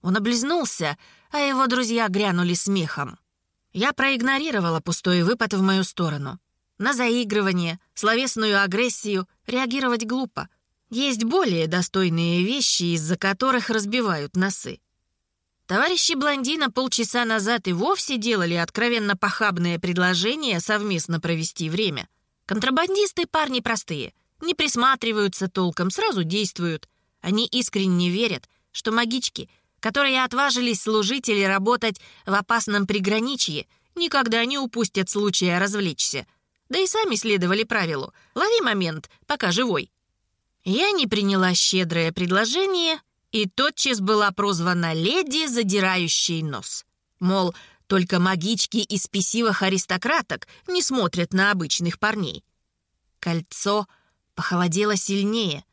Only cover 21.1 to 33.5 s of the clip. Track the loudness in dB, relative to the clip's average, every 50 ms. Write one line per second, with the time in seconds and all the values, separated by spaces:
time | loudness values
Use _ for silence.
21.1 | -2 -2 -2 -2 -2 -2 -2 -4 -4 -4 -6 -4 -2 -2 -2 -2 -2 -6 -10 _
22.1 | _ _ _ _ _ _ _ -6 -4 -2 0 0 0 0 0 0 2 2 0 0
23.1 | 0 -2 -6 -2 0 -2 -2 0 -2 -4 -2 -2 -2 -2 -2 -4 -6 -8 -8 -10
24.1 | _ _ _ _ _ _ -6 -6 -2 -2 0 0 0 2 2 2 2 2 0 -2
25.1 | 0 0 0 0 0 -2 -2 -2 _ 0 -2 0 0 0 -2 0 0 0 0 0
26.1 | 0 0 -2 -2 0 -2 -2 -2 -2 -2 -4 -4 -4 -6 -10 _ _ _ _ _
27.1 | _ _ -4 -2 0 0 0 0 0 0 0 0 0 0 0 2 2 2 2 0
28.1 | 0 0 0 -2 -2 -4 -8 _ _ _ _ _ _ -6 -4 -2 0 0 0 0
29.1 | -2 -2 -4 -4 _ -8 -14 -14 _ _ _ _ _ _ -6 -2 0 2 2 2
30.1 | 2 2 0 0 0 0 2 2 2 0 0 0 0 0 0 0 0 0 2 0
31.1 | -2 -2 0 0 2 2 2 2 2 2 2 2 0 2 0 -2 -4 -4 -14 -20
32.1 | -20 -16 _ -2 -2 -2 0 0 0 0 0 2 0 0 0 0 0 0 0 2
33.1 | 0 0 0 -2 -2 -2 -4 -4